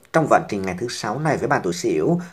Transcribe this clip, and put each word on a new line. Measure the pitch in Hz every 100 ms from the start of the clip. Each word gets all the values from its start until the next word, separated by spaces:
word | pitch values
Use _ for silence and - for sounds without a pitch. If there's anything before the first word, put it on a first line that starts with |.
| _
trong | 165 147
vận | 101 82
trình | 101
ngày | 95 90
thứ | -
Sáu | - 110 127
này | 156 107
với | 95
bạn | 131
tuổi | 92
Sửu | 175 113 78 110 175 -